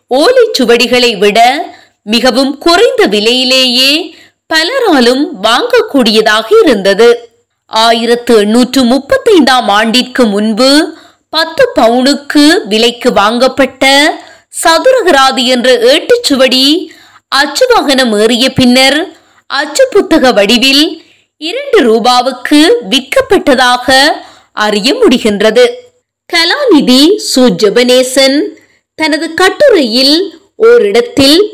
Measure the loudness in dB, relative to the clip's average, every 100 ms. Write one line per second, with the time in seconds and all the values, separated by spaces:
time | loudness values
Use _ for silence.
0 | _ -2 0 2 0 0 0 0 0 0
1 | -2 0 0 2 0 0 -8 -14 _ _
2 | -6 -2 0 0 -2 -2 -2 2 2 0
3 | -2 0 0 -2 0 0 0 0 -2 -2
4 | -6 -16 _ _ _ -4 -2 -2 0 2
5 | 2 0 -4 -4 -2 -2 0 0 0 -2
6 | 0 0 0 -2 2 2 4 2 0 2
7 | 2 2 -4 _ _ _ _ -2 0 0
8 | 0 -2 2 2 2 0 0 0 0 0
9 | -2 -2 2 2 2 0 0 0 0 -2
10 | -2 -2 0 0 -2 0 2 2 0 -6
11 | -20 _ _ -6 -4 0 0 2 0 2
12 | 0 -2 -2 0 2 2 -2 -2 -2 -2
13 | -2 0 0 0 -2 0 -4 0 0 2
14 | 0 -4 -12 -20 _ -6 -2 0 2 2
15 | 2 2 0 0 -2 0 0 2 2 0
16 | 0 -2 0 0 0 0 0 -2 -6 -16
17 | _ _ _ -4 -4 -4 -2 0 0 -2
18 | -2 0 0 0 -2 0 2 2 2 -2
19 | -6 -12 _ _ _ -8 -4 0 0 0
20 | 0 2 2 2 0 0 0 0 -2 -6
21 | -18 _ _ _ -10 -10 -2 0 2 2
22 | 2 0 -2 -6 -2 0 2 0 -2 -6
23 | -2 -4 0 0 0 0 0 0 0 2
24 | 2 -2 -10 -20 _ -6 -4 -2 -2 0
25 | 2 2 -2 0 0 2 0 -2 -16 _
26 | _ _ _ -4 -4 -2 0 2 2 2
27 | 2 0 -2 0 0 2 0 0 0 0
28 | 0 0 0 0 -4 -10 _ _ _ -8
29 | -4 -4 -6 -2 -2 2 2 2 0 -2
30 | 0 0 -4 -10 _ 0 2 4 2 0
31 | -2 0 2 2 0